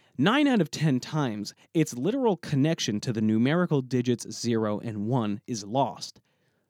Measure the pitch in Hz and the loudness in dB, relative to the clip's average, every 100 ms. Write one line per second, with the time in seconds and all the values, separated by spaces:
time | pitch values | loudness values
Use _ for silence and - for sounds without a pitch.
0 | _ - 170 269 285 233 147 - 156 123 | _ 0 2 4 4 4 2 0 2 0
1 | - 151 131 104 92 - _ 165 151 120 | -2 -2 -2 -4 -10 -14 _ 0 0 0
2 | 156 269 240 180 - 139 147 - - 104 | -2 0 0 0 0 2 2 0 -2 -2
3 | - 113 110 110 127 170 175 143 127 127 | -2 0 2 4 4 2 2 0 0 -2
4 | 123 117 - - 120 113 107 104 113 107 | 0 0 -2 -6 -2 0 0 -2 -6 -4
5 | 104 127 104 101 - 110 101 127 117 - | 0 0 0 -4 -6 -8 -4 -2 -2 -4
6 | - - _ _ _ _ _ | -14 -16 _ _ _ _ _